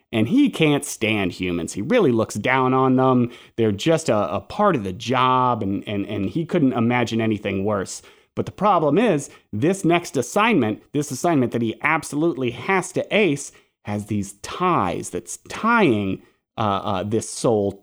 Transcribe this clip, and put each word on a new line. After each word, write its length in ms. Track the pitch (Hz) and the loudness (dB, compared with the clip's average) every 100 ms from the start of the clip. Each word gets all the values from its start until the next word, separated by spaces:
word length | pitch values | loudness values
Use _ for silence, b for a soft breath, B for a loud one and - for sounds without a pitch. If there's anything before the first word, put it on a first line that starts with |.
| _ | _
And 160 | 110 110 | -2 2
he 220 | 240 277 | 4 2
can't 340 | - - 139 | 2 2 2
stand 480 | - - 110 107 92 | -2 -4 -2 0 -2
humans. 420 | - 92 87 82 | -2 -2 -2 -4
He 80 | - | -6
really 300 | 113 247 156 | 0 2 4
looks 240 | 113 107 107 | 2 0 -2
down 380 | 123 131 131 | 0 2 2
on 220 | 131 131 127 | 4 4 4
them. 360 | 131 127 117 B B - | 4 4 2 B B -2
They're 160 | 110 | 0
just 380 | 98 160 160 - | 0 2 2 2
a, 260 | 107 90 95 | 0 0 -4
a 40 | |
part 340 | - - 208 156 | -6 0 2 2
of 80 | |
the 100 | 101 | -2
job, 680 | 101 117 127 127 127 127 120 | -8 -2 2 4 4 2 0
and, 260 | 98 98 - | -2 -4 -4
and, 180 | 104 98 | -4 -4
and 240 | 104 95 | -4 -4
he 160 | 156 160 | -4 -2
couldn't 280 | 180 135 | 2 2
imagine 480 | 123 113 123 117 113 | 2 2 2 0 0
anything 420 | 110 104 101 98 101 | 0 -2 -2 -2 0
worse. 360 | 98 92 - b b b - | -2 -4 -10 b b b -8
But 100 | 104 | -8
the 60 | |
problem 460 | - 202 180 151 151 | -2 0 2 2 2
is, 320 | 233 151 - B B | 2 0 -4 B B
this 320 | 104 147 196 156 | -2 0 0 0
next 320 | 170 165 139 | 0 0 -4
assignment, 640 | - 202 220 196 110 - - | -2 0 2 2 0 -2 -6
this 180 | 147 143 | -6 -6
assignment 440 | 127 175 156 120 | -4 0 2 0
that 80 | 120 | -2
he 180 | 113 107 | -4 -2
absolutely 720 | 147 160 - 147 170 131 123 | -2 -2 -2 -2 -2 -2 -6
has 400 | 117 127 190 175 | -6 0 0 0
to 240 | 143 - 185 | -4 -2 0
ace, 380 | 202 139 - b b _ - | 0 0 -6 b b _ -8
has 220 | 104 104 | -6 -4
these 260 | 104 98 - | -4 -4 -10
ties 680 | - - 185 156 95 85 175 | -14 -2 2 2 2 -2 -6
that's 280 | 87 - - - | -8 -8 -14 -12
tying, 760 | - 220 233 175 107 98 92 b b _ - | -4 0 4 4 2 0 -4 b b _ -4
uh, 240 | 110 98 | -2 0
uh, 200 | 101 95 | -2 -4
this 260 | 98 110 - | -2 -2 -4
soul 420 | - 139 110 101 98 | -4 0 2 0 -4